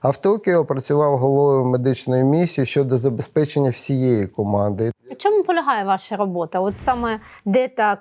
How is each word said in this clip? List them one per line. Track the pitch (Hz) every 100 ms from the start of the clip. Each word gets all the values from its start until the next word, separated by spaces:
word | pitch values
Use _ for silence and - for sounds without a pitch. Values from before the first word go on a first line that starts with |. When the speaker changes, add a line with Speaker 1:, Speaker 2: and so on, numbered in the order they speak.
Speaker 1:
а | 131
в | 139
Токіо | 196 214 208 175
працював | 151 135 - 147 151 139
головою | 135 139 143 135
медичної | 127 127 127 123 - 127
місії | 135 156 175 - 127
щодо | 147 131 127
забезпечення | 131 113 127 - 147 151 139
всієї | 135 - 135 131 113 98
команди. | - 104 101 104 98 113 - -
Speaker 2:
У |
чому | 247 403 415
полягає | 359 339 285 226
ваша | 196 190 - 202
робота? | 196 175 165 185
От | 196 202
саме | - 247 233 214 - -
де | 208 233 254
та | 254 214 202